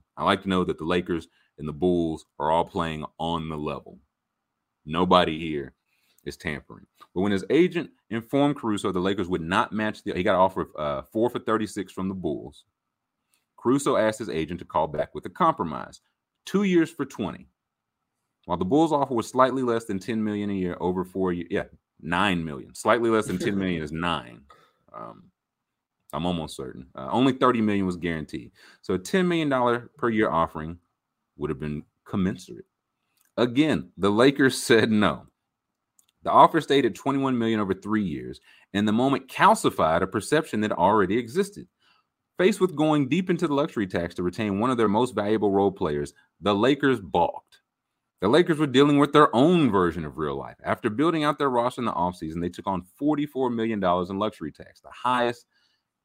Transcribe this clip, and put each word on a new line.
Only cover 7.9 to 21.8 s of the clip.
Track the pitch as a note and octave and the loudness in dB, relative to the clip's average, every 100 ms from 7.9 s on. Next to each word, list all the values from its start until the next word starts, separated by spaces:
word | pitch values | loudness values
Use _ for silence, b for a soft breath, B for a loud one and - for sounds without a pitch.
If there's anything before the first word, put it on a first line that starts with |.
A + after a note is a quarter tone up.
| _ - | _ -10
informed | A2+ - C#3 C#3+ C#3 | -10 -2 0 0 0
Caruso | A2+ G2+ G2+ | -4 -2 -2
the | F2+ | -2
Lakers | F#2 G2+ F2 | 0 -2 -2
would | F2+ | -4
not | D#2+ G2+ - | 0 0 0
match | G#2+ G#2+ - | -2 -4 -6
the, | G2+ | -6
he | F#2 | -2
got | G2+ F#2 | 2 4
an | |
offer | F#2 F2 | 2 2
of, | D#2+ D2+ | -8 -6
uh, | D2 C2+ | -6 -6
four | - A2 A#2+ | -6 -2 -2
for | A2 | -2
thirty-six | - A2 G#2 G#2 F#2 | -2 -2 -2 -8 -10
from | - F#2+ | -6 -6
the | |
Bulls. | F#2+ E2+ A#1+ C#2+ - _ _ _ _ _ _ _ _ _ _ | -4 -6 -6 -10 -20 _ _ _ _ _ _ _ _ _ _
Caruso | A#2 C#3 D3 G#2+ | 0 2 2 2
asked | A2 - | 2 0
his | G2+ | -6
agent | D#2+ D#2+ F2+ | -4 -4 -6
to | - | -4
call | D#2 - | -4 -2
back | - - D2+ | -4 -6 -8
with | F2+ | -10
a | |
compromise, | - E3 - E2 B1+ G1+ - _ _ _ _ - | 0 0 0 -4 -8 -12 -18 _ _ _ _ -4
two | F#3+ | 0
years | G3 F3 D#3 | 4 4 2
for | - C3+ | -2 -8
twenty. | - F2+ - - _ _ _ _ _ _ _ _ _ | -6 -8 -8 -18 _ _ _ _ _ _ _ _ _
While | - - | -6 -4
the | F#2 | 2
Bulls' | D3 D#3+ | 4 4
offer | D3 C3+ | 2 0
was | A#2 - | -2 0
slightly | B2+ C3 C3 | 4 4 2
less | B2 A2+ A2+ | 0 -2 -2
than | G2 | -6
ten | - A2 | -4 -4
million | G#2+ G#2 G#2 | -2 -4 -4
a | |
year | G2 F2+ - | -4 -4 -2
over | F2+ F#2 F2+ | -2 -2 -4
four | F#2+ F#2 | -2 -2
years, | F2+ - | -4 -4
yeah, | - - - | -6 -6 -14